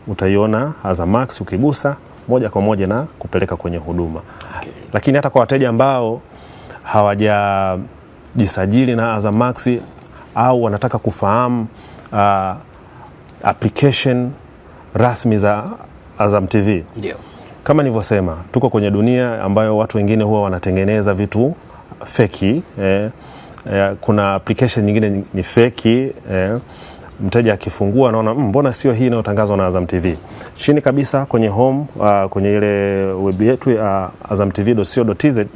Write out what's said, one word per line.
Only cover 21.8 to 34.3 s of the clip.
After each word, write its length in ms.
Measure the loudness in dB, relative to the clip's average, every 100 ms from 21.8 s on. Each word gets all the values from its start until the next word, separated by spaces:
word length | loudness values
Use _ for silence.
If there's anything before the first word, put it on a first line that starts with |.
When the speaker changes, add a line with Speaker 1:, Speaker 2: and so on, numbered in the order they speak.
| -20 -18
Speaker 1:
feki, 580 | -6 0 0 2 0 0 -4 -4
eh, 300 | 0 0 -2 -8 -20 -20 -20 -16 -4
eh, 200 | 0 0 -2
kuna 340 | 0 2 2
application 500 | -2 -2 0 0 2 0
nyingine 240 | 2 0
ni, 140 | -2 -4
ni 80 | -6
feki, 720 | 0 4 2 2 2 2 0 -8 -6
eh, 260 | -2 -2 -4 -8 -20 -20 -20 -18 -6
mteja 340 | 0 2 2
akifungua 540 | 0 -4 -2 0 2 2
anaona, 260 | 2 0
"Mm, 140 | 0 0
mbona 240 | 2 0
sio 200 | 0 0
hii 140 | 2 2
inayotangazwa 500 | 0 0 0 2 2
na 100 | 0
Azam 200 | 0 -2
T 120 | -2
V?" 200 | -2 -4 -10 -18 -16 -4
Chini 240 | 0 2
kabisa 460 | 2 0 0 -2 0
kwenye 220 | 0 0
home, 360 | 2 2 0 -4 -2
uh, 280 | 2 2 0
kwenye 260 | 0 0 2
ile 480 | 2 0 0 0 -2
web 300 | -2 -2 2
yetu 280 | 2 2 2
ya 380 | 0 2 0 -4 -10 -4